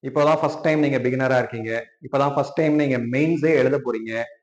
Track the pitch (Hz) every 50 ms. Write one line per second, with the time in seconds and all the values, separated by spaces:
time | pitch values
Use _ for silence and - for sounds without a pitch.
0 | - 135 127 151 147 151 160 156 - 147 147 - - 160 156 156 151 143 135 131
1 | 123 127 127 127 131 127 131 127 120 - - 117 113 110 113 117 117 - _ _
2 | 165 - - 139 139 143 143 147 135 - - - 160 151 151 151 147 139 131 120
3 | 117 117 123 135 151 160 170 156 147 160 160 135 131 131 139 143 123 123 113 113
4 | 110 110 113 113 117 120 - _